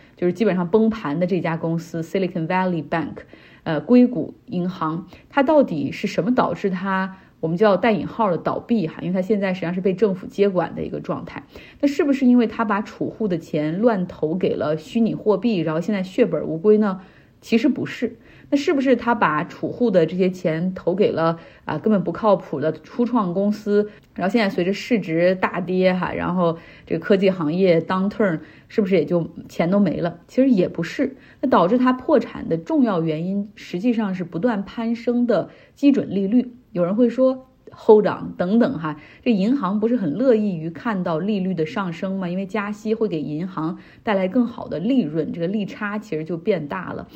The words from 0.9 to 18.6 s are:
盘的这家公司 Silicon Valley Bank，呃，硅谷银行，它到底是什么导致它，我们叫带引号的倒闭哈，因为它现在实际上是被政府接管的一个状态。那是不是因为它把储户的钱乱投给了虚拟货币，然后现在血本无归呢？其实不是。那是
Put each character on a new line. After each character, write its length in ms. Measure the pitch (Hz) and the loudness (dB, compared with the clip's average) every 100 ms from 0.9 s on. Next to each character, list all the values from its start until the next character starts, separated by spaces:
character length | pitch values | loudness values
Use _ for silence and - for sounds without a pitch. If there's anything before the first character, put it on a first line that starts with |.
盘 300 | 220 147 151 | 0 -4 -2
的 60 | 180 | 0
这 120 | 185 | 0
家 180 | 165 165 | -2 -2
公 220 | 165 165 | -2 -4
司 220 | 165 170 | -4 -8
Silicon 460 | 160 196 180 180 160 | -4 -2 -2 -4 -2
Valley 340 | 185 185 170 | 0 0 -2
Bank， 360 | 147 170 147 - - - - - | -4 -4 -6 -10 -18 -20 -20 -14
呃， 180 | - 151 | -4 -4
硅 260 | - 247 247 | 4 6 6
谷 280 | - - - _ | 2 -8 -10 _
银 220 | 180 180 | -6 -4
行， 380 | 185 160 160 - - _ | -4 -6 -6 -10 -20 _
它 140 | - | 0
到 200 | 269 311 | 4 4
底 300 | 254 160 135 | 4 0 -4
是 140 | - 214 | -4 -6
什 180 | - 175 | -2 0
么 100 | 254 | 2
导 200 | - 175 | 0 0
致 160 | 202 | -4
它， 440 | 185 190 190 190 185 - _ | -2 -2 -2 -4 -8 -20 _
我 60 | 165 | -4
们 100 | 170 | 2
叫 200 | 214 190 | 4 4
带 160 | 240 | 2
引 140 | 202 - | 0 -2
号 240 | - 214 | -2 0
的 80 | 160 | 0
倒 200 | - - | -2 -6
闭 280 | - 233 160 | -2 -2 0
哈， 80 | - | -4
因 60 | 165 | -4
为 40 | |
它 80 | 185 | -2
现 180 | 185 214 | 0 0
在 140 | 196 | 0
实 80 | 185 | -2
际 60 | 165 | -4
上 80 | 180 | -2
是 80 | |
被 100 | 190 | -2
政 220 | 185 220 185 | 2 0 0
府 120 | - | -8
接 220 | - 202 | 0 2
管 260 | 180 165 - | 2 -2 -4
的 80 | |
一 60 | - | -8
个 100 | 151 | -8
状 260 | 147 156 - | -6 -8 -8
态。 160 | - - - - - | -16 -18 -20 -20 -2
那 60 | 285 | -2
是 160 | 285 | 0
不 100 | 311 | 0
是 120 | 262 254 | 4 6
因 120 | 247 | 6
为 80 | 226 | 4
它 180 | - 220 | 0 -2
把 160 | 202 | -2
储 300 | 214 - 139 | -4 -6 -8
户 180 | - 220 | -4 -2
的 80 | 175 | -2
钱 420 | 165 156 151 170 | -4 -4 -2 2
乱 260 | 240 214 180 | 2 2 -2
投 280 | - 156 160 | -4 -2 0
给 220 | 147 - | 0 0
了 200 | 147 156 | -2 -2
虚 220 | - 226 | -2 0
拟 140 | 220 151 | 0 0
货 220 | - 196 | 0 2
币， 220 | 240 208 | 2 0
然 160 | 160 156 | 0 -2
后 60 | |
现 140 | 175 208 | -2 -2
在 80 | |
血 220 | 185 - 214 | -2 0 0
本 180 | 156 | 0
无 140 | 151 156 | -4 -2
归 220 | 208 214 | 4 4
呢？ 240 | 214 190 - - _ _ | 4 -2 -10 -20 _ _
其 140 | - 233 | -2 2
实 120 | 294 | 2
不 160 | - - | 0 -4
是。 300 | - - - - - - | -6 -8 -8 -20 -20 -2
那 40 | |
是 180 | 285 | -2